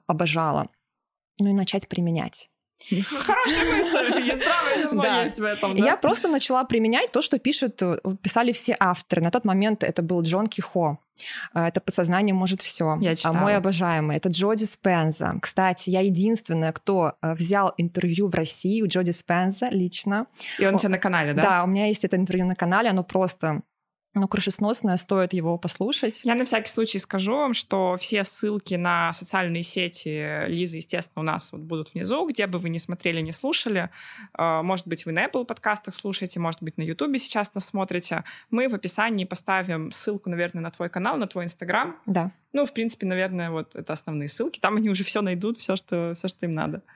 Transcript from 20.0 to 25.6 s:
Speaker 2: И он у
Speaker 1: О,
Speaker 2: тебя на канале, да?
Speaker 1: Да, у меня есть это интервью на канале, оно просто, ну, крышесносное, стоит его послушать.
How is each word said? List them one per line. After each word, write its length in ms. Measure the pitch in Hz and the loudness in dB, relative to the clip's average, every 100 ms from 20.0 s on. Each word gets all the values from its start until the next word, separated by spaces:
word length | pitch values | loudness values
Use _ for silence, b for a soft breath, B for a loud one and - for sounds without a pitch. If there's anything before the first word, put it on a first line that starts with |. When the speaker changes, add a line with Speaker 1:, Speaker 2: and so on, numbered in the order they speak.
| 202 202 - B B - | -2 -2 -2 B B 0
Speaker 2:
И 80 | 196 | 2
он 80 | |
у 20 | 196 | 4
Speaker 1:
О, 20 | |
Speaker 2:
тебя 120 | 208 | 2
на 80 | 185 | 0
канале, 340 | 190 180 147 | 2 2 2
да? 100 | 147 | 4
Speaker 1:
Да, 220 | 202 180 | 4 4
у 20 | 180 | 4
меня 200 | 196 208 | 2 2
есть 180 | 214 | 2
это 120 | - 185 | 0 2
интервью 280 | 185 185 | 2 2
на 100 | 180 | 0
канале, 360 | 185 175 190 233 | 0 2 2 4
оно 120 | 190 | 2
просто, 580 | 180 190 185 - 160 151 - _ _ _ _ 202 | 2 0 0 0 -2 -2 -6 _ _ _ _ -2
ну, 100 | 190 | 0
крышесносное, 680 | 196 196 - 208 254 208 180 | 0 -2 0 0 2 0 0
стоит 380 | - 196 180 | 2 2 2
его 240 | 185 165 | 0 0
послушать. 640 | 170 | -2